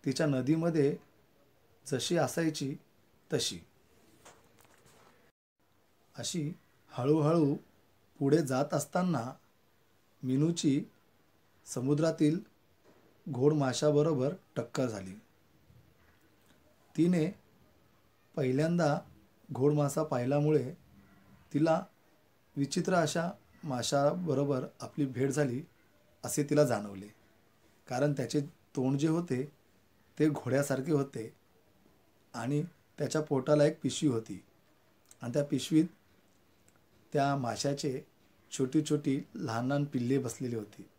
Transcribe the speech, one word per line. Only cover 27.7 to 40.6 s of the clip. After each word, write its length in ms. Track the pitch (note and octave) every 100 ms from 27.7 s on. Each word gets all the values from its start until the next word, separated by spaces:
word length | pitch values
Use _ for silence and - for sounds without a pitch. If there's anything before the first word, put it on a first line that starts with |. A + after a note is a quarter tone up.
| _ -
कारण 260 | B2 D3
त्याचे 280 | C#3+ A#2+ D3 C#3+ - _ -
तोंड 220 | C3 C#3
जे 100 | D#3+
होते 440 | D#3+ F3 B2+ D3+ _ _ _ _ _ _ -
ते 100 | D3+
घोड्यासारखे 640 | D3 B2 C3 C#3+ C3 C#3
होते 440 | D3 C3+ B2 A2 - _ _ _ _ _ _ _ _ _
आणि 300 | A#2+ A#2+ D3 F3 _ _ -
त्याच्या 240 | C#3+ D#3
पोटाला 440 | D3+ C3+ B2 D3+ D3
एक 160 | D3+
पिशवी 280 | C3 - D3+
होती 340 | A#2 A2 F#2 - _ _ _ _ _ _ -
आणि 120 | A#2+
त्या 100 | D3
पिशवीत 420 | C#3+ C3 - D#3 F3 - _ _ _ _ _ _ _ _ _ _ _
त्या 220 | C#3+ C#3 C#3
माशाचे 640 | A#2+ A2 C#3 C#3+ D3 C3 - _ _ _ _
छोटी 320 | - C3 D#3
छोटी 400 | D3 D3+ D3 C#3 - -
लहान 320 | D#3 A2+ B2+
लहान 180 | C#3+ C#3+
पिल्ले 320 | C3 A#2+ C#3
बसलेली 380 | A#2+ - B2+
होती. 340 | A#2